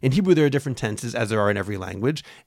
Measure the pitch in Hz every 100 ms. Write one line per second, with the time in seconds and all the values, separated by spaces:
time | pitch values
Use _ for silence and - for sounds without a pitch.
0 | 131 151 185 160 147 135 139 120 110 104
1 | 120 113 107 110 101 101 95 98 92 95
2 | 123 156 - -